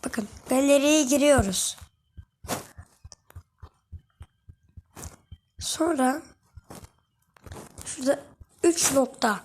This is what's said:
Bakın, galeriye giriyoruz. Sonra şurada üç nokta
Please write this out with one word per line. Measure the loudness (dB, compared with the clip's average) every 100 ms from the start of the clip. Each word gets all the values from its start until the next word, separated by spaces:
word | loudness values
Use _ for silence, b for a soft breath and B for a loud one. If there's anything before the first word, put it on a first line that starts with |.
Bakın, | -6 -8 -8 -14 -2
galeriye | 2 6 6 6 4
giriyoruz. | 4 4 6 6 4 -2 -4 -8 -18 _ _ -20 -20 _ -10 -10 -10 -20 -20 _ -20 -20 _ -20 -20 _ -20 _ _ -20 _ _ -20 _ -20 -20 _ -20 _ -16 -16 -18 _ -20 _ -12
Sonra | -8 -2 -2 2 0 -2 -8 _ _ -20 _ -20 -20 _ _ _ _ _ -18 -18 -18 -16
şurada | -14 -6 -2 -2 -6 _ -20 _
üç | 0 2 0
nokta | 0 0 -2 -2 -2